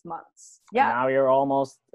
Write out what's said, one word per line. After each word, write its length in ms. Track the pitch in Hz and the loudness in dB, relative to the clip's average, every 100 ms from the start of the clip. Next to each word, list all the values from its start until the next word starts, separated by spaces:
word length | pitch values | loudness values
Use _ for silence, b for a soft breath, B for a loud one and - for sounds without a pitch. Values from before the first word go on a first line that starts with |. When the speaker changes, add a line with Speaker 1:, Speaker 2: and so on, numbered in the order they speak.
| 165 | -16
Speaker 1:
months. 560 | 165 - _ - _ _ | -16 -16 _ -20 _ _
Speaker 2:
And 60 | 233 | -2
Speaker 1:
Yeah. 120 | - | 0
Speaker 2:
now 180 | 120 131 | 0 0
you're 220 | 135 131 | 2 2
almost, 500 | 135 139 139 135 - _ | 2 2 -2 -2 -8 _